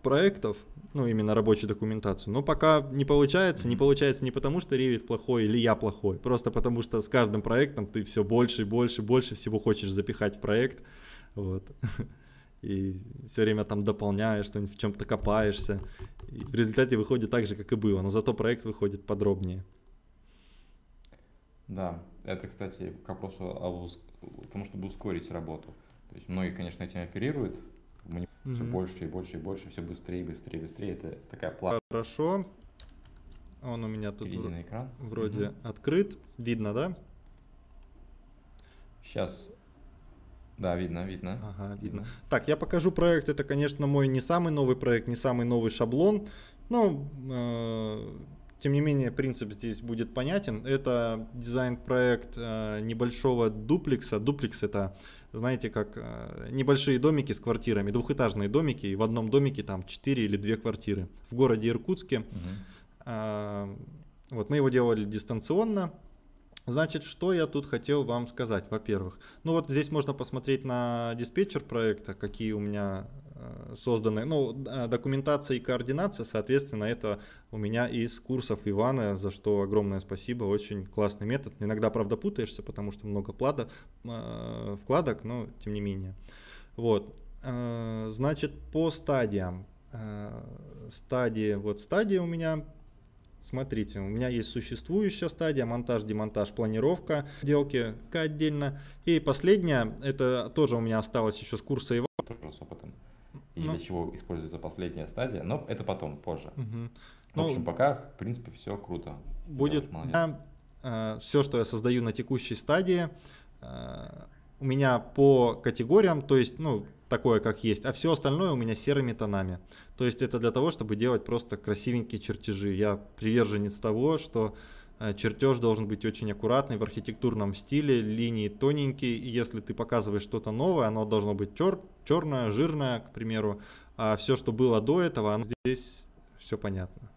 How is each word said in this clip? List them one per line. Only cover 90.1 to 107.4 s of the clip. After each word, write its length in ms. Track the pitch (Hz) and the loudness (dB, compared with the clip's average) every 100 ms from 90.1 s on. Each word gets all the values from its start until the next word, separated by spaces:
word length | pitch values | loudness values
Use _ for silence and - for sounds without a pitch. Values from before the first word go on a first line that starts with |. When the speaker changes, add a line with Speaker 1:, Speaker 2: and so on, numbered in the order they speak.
| 104 104 113 123 123 - - 120 | -10 -10 -12 -14 -16 -16 -16 -16
Speaker 1:
стадии, 640 | - - 127 123 110 107 | -16 -2 0 2 2 0
вот 260 | 101 107 104 | 0 -2 -4
стадия 400 | - 190 214 190 | 0 0 2 0
у 60 | 170 | 0
меня. 380 | 165 165 156 - - - - - - - - | -2 -2 -2 -6 -18 -20 -20 -20 -20 -20 -20
Смотрите, 600 | - 131 139 110 101 101 | -8 -6 -4 -4 -4 -4
у 80 | 98 | -4
меня 200 | 110 127 | -2 -2
есть 200 | 120 107 | -2 -2
существующая 800 | 120 - 117 - 190 202 - 170 | -6 -6 -10 -2 0 0 0 -6
стадия, 360 | - 160 139 | -2 0 0
монтаж, 380 | 117 120 120 117 | 0 -2 0 -2
демонтаж, 480 | 107 107 107 107 101 | 0 -2 -2 -2 -2
планировка, 720 | - 113 110 135 180 - 151 143 - | 0 0 2 2 0 0 -2 -2 -6
отделки 520 | 139 147 143 131 117 107 - | 2 4 4 0 0 -6 -6
отдельно. 680 | 170 160 151 156 147 139 139 - - - | -2 -2 0 0 2 -2 -4 -14 -6 2
И 140 | 160 | 4
последняя, 760 | 160 135 180 196 170 135 110 - | 4 2 6 6 6 4 2 -2
это 480 | 139 139 127 127 120 | -4 2 2 2 0
тоже 260 | 143 147 117 | 2 4 4
у 40 | |
меня 180 | 113 110 | 2 0
осталось 400 | 107 120 110 104 | 0 2 2 0
ещё 160 | - 110 | -6 -8
с 60 | |
курса 320 | - 135 - 120 | -4 -4 0 0
Ивана. 120 | 127 - - | 0 -6 -8
Speaker 2:
Тоже 260 | 117 78 | -12 -14
с 100 | - | -14
опытом. 300 | - 80 - - - - - - - | -16 -16 -16 -18 -20 -20 -20 -20 -14
И 60 | - | -6
Speaker 1:
Ну. 100 | 78 85 | -4 -4
Speaker 2:
для 20 | |
чего 300 | - 90 80 | -4 -4 -4
используется 440 | - - 82 78 80 | -8 -8 -8 -6 -10
последняя 480 | 82 - 87 76 73 | -10 -6 -8 -6 -8
стадия, 380 | - 127 98 | -6 -4 -4
но 200 | 82 147 - | -4 -4 -4
это 160 | 110 | -6
потом, 320 | - 95 78 71 | -4 -4 -6 -8
позже. 340 | - 76 73 - | -8 -8 -10 -10
Speaker 1:
Мгм. 340 | 113 117 117 - - - - | -8 -8 -10 -14 -20 -20 -8
Speaker 2:
В 60 | 156 | -2